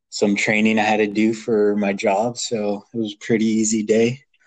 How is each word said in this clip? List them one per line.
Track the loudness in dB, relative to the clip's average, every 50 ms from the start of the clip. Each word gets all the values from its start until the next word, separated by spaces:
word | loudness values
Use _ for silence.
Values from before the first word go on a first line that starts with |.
| _ _
some | -4 -2 0 0 2
training | 0 0 0 0 2 2 2 2 2
I | 2
had | 2 2
to | 2 0
do | 0 0 0 0 0 0
for | -2 -2 -2 0 2 2 2 2
my | 0 0 -2 -2
job, | 0 0 0 0 2 0 -2 -4
so | -6 -6 -6 -4 -4 -2 -4 -4 -6 -8 _ -6
it |
was | -6 -6 -6 -8
a | -12 -4
pretty | -2 0 2 2
easy | 2 2 0 0 0 0 -2 0
day. | 2 2 2 2 2 0 -4 -12 _ _ _ _